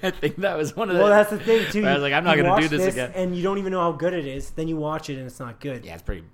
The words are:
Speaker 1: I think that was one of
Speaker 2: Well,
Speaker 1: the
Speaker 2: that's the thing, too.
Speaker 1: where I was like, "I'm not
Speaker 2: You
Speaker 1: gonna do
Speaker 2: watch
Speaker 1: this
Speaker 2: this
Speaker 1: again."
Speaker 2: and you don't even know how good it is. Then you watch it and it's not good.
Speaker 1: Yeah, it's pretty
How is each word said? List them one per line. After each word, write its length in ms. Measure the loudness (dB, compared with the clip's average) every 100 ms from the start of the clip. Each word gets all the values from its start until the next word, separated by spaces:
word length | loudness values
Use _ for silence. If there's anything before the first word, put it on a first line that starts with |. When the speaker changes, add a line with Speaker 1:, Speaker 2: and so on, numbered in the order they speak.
Speaker 1:
I 80 | -4
think 260 | -2 -4 -2
that 200 | -2 -2
was 180 | -4 -4
one 120 | 0
of 80 | 4
Speaker 2:
Well, 100 | 6
Speaker 1:
the 40 |
Speaker 2:
that's 200 | 6 4
the 80 | 0
thing, 300 | 2 2 2
too. 120 | 0
Speaker 1:
where 80 | 2
I 40 |
was 80 | 2
like, 100 | 2
"I'm 100 | 2
not 120 | 4 4
Speaker 2:
You 60 |
Speaker 1:
gonna 120 | 4 4
do 60 |
Speaker 2:
watch 80 | 2
Speaker 1:
this 100 | 2
Speaker 2:
this 100 | 0
Speaker 1:
again." 180 | 0 -4
Speaker 2:
and 220 | -4 -4 -2
you 60 |
don't 160 | -2 -2
even 140 | -2
know 80 | 0
how 120 | 0
good 220 | 0 -2
it 100 | -2 -4
is. 240 | -8 -8
Then 160 | -6 -4
you 80 | -4
watch 340 | -4 -6 -6
it 60 | -10
and 80 | -10
it's 120 | -12
not 200 | -14 -10
good. 240 | -10 -10
Speaker 1:
Yeah, 100 | -12
it's 80 | -10
pretty 220 | -8 -8 -12